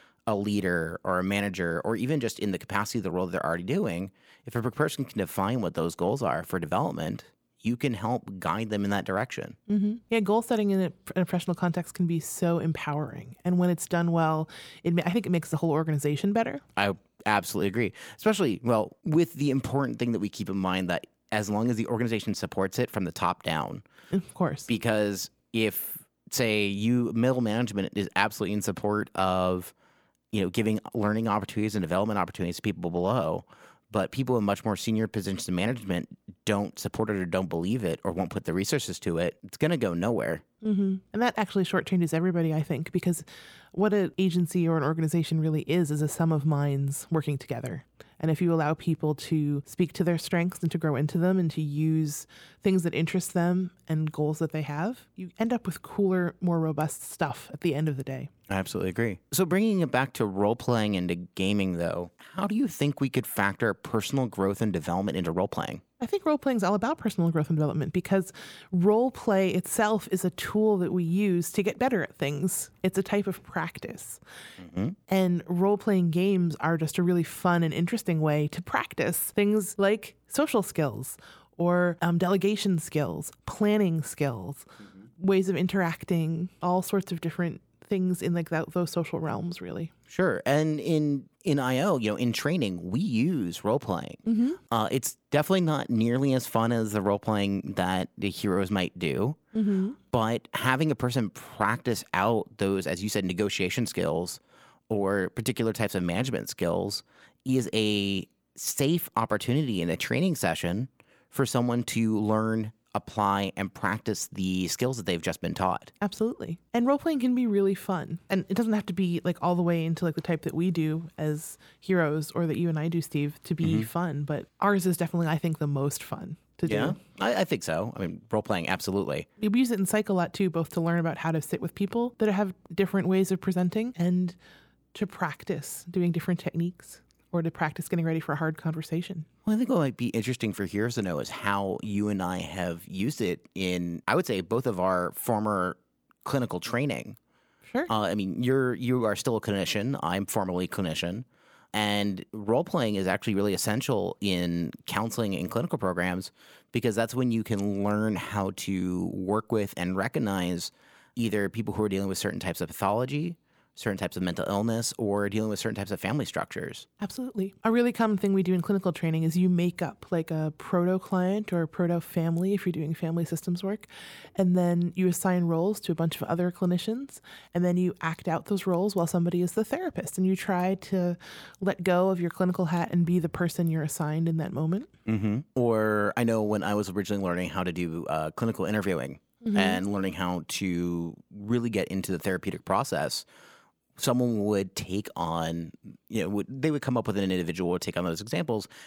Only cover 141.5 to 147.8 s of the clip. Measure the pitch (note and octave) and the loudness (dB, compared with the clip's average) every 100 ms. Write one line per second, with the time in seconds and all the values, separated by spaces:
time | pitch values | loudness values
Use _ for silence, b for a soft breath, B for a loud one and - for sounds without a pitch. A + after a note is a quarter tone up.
141.5 | G2+ G2 - G#2+ G2+ G#2 G2+ F2+ F2+ E2 | 0 0 -4 -2 0 0 0 0 -2 -4
142.5 | F#2 F2 E2+ - F#2 A2 - G2+ E2+ - | -4 -4 -4 -8 -4 -4 -2 -2 -2 -6
143.5 | - F#2 F2+ F2 E2+ - C#3 F3+ G2 E2+ | -4 -2 -2 -2 -4 0 0 2 -2 0
144.5 | A2+ C3 F#2 F#2 F#2 F2 - - G#2+ G#2+ | -2 0 0 2 2 0 -4 -2 0 2
145.5 | G2 F2+ - _ _ _ _ - C#3 A#2+ | 0 0 -4 _ _ _ _ -4 -2 -2
146.5 | F2 - A#2+ C#3+ C#2+ - - _ b b | -4 -4 -2 -2 -4 -8 -16 _ b b
147.5 | b - B3 | b -6 -4